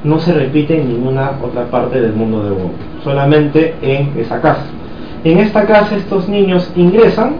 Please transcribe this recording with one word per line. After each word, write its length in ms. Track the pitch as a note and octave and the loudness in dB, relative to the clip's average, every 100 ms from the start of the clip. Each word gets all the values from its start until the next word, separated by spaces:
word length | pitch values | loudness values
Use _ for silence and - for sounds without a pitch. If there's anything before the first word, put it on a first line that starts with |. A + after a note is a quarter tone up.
No 160 | D3 D#3+ | 0 0
se 140 | E3+ | 2
repite 460 | D#3+ C3 D3+ D3 D#3+ | 0 2 0 2 0
en 80 | C3 | 0
ninguna 440 | A#2 B2+ C3+ C3+ C3+ | -2 -2 -2 -2 -4
otra 220 | A#2+ A#2+ A#2+ | -6 -6 -4
parte 340 | B2 A#2+ B2+ | -2 -2 0
del 140 | A2+ | 0
mundo 300 | G#2+ A2 A2 | 0 -2 -2
de 80 | G2+ | -2
WoW, 200 | F#2+ F2+ E2+ - - | -4 -4 -8 -12 -10
solamente 720 | C#3+ C#3 C#3 D3+ C#3+ D3 E3 - | -4 0 4 4 4 2 0 -2
en 320 | C3+ C#3 C#3+ A#2 | -2 0 -2 -4
esa 220 | A2 A#2 | -4 -2
casa. 260 | D#3 - - - - - - - | 0 -2 -6 -12 -14 -14 -14 -4
En 160 | - F3 | 2 2
esta 260 | G#3+ G#3+ G3+ | 4 2 4
casa 300 | G#3+ G3+ G3+ | 4 2 -2
estos 340 | - F#3+ F3 | -2 -4 -2
niños 420 | G3+ F#3+ F3+ E3+ F3+ | 0 2 2 0 2
ingresan 640 | F3 G#3 G#3+ - B3 | 4 6 4 4 -2